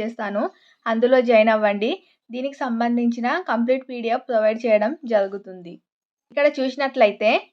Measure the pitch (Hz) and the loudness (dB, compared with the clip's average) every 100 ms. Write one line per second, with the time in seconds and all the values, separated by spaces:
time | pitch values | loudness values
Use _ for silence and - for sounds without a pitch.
0 | 220 233 208 202 339 _ _ _ 233 226 | -8 -6 -6 -4 -6 _ _ _ -4 0
1 | 247 262 240 220 220 220 208 202 226 381 | 4 4 6 6 6 4 2 0 -4 -4
2 | _ _ _ 240 277 277 262 226 240 240 | _ _ _ -8 -8 -6 -6 -2 0 0
3 | 240 240 240 330 370 233 233 262 262 240 | 0 -2 -2 -4 -2 -2 0 0 -2 -8
4 | 226 247 - 226 214 226 233 214 214 330 | -4 -4 -2 0 2 0 2 2 2 -4
5 | 233 214 196 196 190 185 175 175 _ _ | -2 -2 -2 -6 -14 -18 -18 -20 _ _
6 | _ _ _ 285 294 285 262 262 269 269 | _ _ _ 0 0 0 -4 -2 -4 2
7 | 220 - 214 339 - | 2 4 0 0 -4